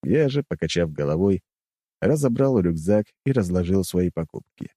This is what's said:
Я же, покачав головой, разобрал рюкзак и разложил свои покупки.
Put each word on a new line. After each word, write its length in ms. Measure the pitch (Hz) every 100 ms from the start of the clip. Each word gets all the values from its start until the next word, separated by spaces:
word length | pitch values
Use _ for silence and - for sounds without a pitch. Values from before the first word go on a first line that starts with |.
Я 260 | 67 123 147
же, 140 | 143
покачав 500 | 139 170 82 - 85
головой, 500 | 73 71 78 98 95 _ _ _ _ _ _
разобрал 580 | 95 151 139 120 135 123
рюкзак 460 | 87 82 80 104 104 _
и 80 | -
разложил 520 | 127 92 90 87 98
свои 260 | 92 90 90
покупки. 640 | 82 82 - - _ -